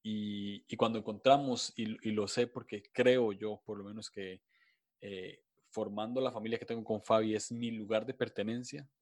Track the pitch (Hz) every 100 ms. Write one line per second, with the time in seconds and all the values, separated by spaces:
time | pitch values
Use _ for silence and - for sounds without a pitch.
0 | 110 107 - 104 101 101 - - 117 113
1 | 107 104 131 143 139 120 - - 110 110
2 | 110 107 101 - 120 - - 104 - -
3 | 123 127 113 101 107 107 - 101 101 107
4 | 104 - 95 92 _ _ _ _ _ _
5 | 101 95 92 - _ _ _ - 104 104
6 | 110 123 131 117 110 113 - 117 107 107
7 | - 110 110 107 - 120 117 113 104 110
8 | 113 123 120 - 104 120 127 147 139 _